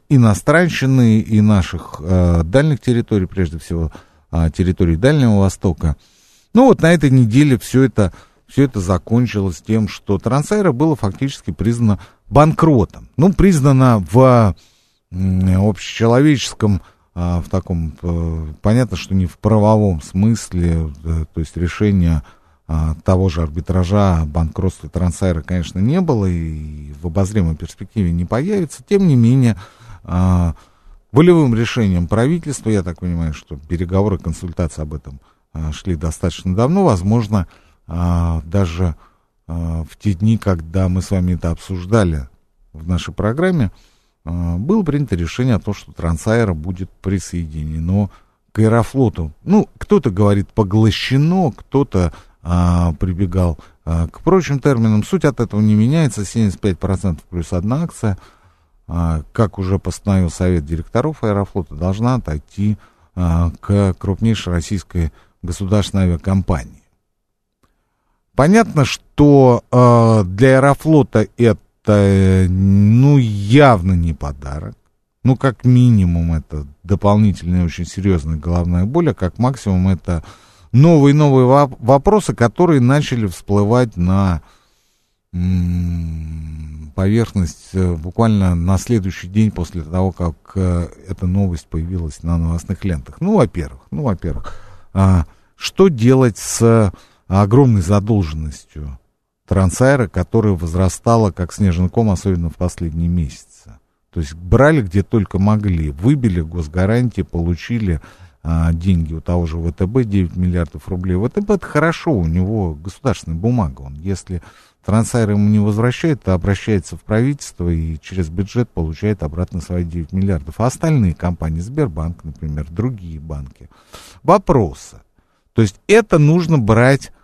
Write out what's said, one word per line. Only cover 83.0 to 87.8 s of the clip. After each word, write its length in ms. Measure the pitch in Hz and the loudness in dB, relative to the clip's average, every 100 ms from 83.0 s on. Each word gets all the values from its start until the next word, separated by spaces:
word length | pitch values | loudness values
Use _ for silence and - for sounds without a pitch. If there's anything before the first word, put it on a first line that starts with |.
| 135 123 104 | 0 -4 -4
всплывать 720 | - - 101 104 123 120 87 | -6 -2 0 2 2 0 -2
на, 460 | 87 98 95 80 - _ _ _ _ _ _ _ _ | 0 2 0 -2 -8 _ _ _ _ _ _ _ _
м, 1600 | 87 90 90 87 87 87 85 82 80 78 78 78 78 76 76 76 | -4 -2 0 -2 -2 -4 -6 -6 -10 -10 -12 -12 -14 -14 -16 -10
поверхность, 760 | 98 98 113 110 101 82 - - | -2 0 0 0 -2 -4 -6 -8
э, 220 | 95 | -2